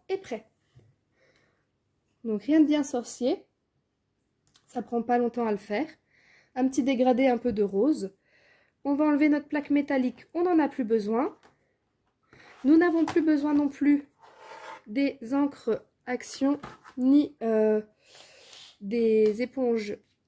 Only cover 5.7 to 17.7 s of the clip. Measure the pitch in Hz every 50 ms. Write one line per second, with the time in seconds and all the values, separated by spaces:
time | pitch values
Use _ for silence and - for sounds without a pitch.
5.7 | 208 208 302 311 - _ _ _ _ _ _ _ _ _ _ _ - 262 254 262
6.7 | 262 - 240 254 269 233 254 254 254 226 269 269 240 233 - 247 220 208 208 196
7.7 | 190 196 220 294 311 233 190 190 - _ _ _ _ _ _ _ _ _ _ _
8.7 | _ _ - 277 285 269 302 302 294 277 302 311 285 294 294 - - 302 294 -
9.7 | 285 285 285 294 285 269 254 254 - - - _ - 320 349 359 359 320 294 269
10.7 | - - 254 208 226 226 196 202 226 233 285 - - _ _ _ _ _ _ _
11.7 | _ _ _ _ _ _ _ _ _ _ _ _ _ - - - - - - 262
12.7 | 302 320 349 349 311 330 320 311 - 349 294 320 311 285 277 302 294 285 294 277
13.7 | - - 277 285 294 285 - - _ _ _ - - - - - - - - -
14.7 | - - _ - 208 262 277 277 269 - 233 220 262 277 294 285 285 - - 240
15.7 | 214 - - _ _ _ _ - - 247 - - - - 269 277 294 285 - -
16.7 | - - - - - - 247 262 277 294 294 - - - 226 226 220 220 214 214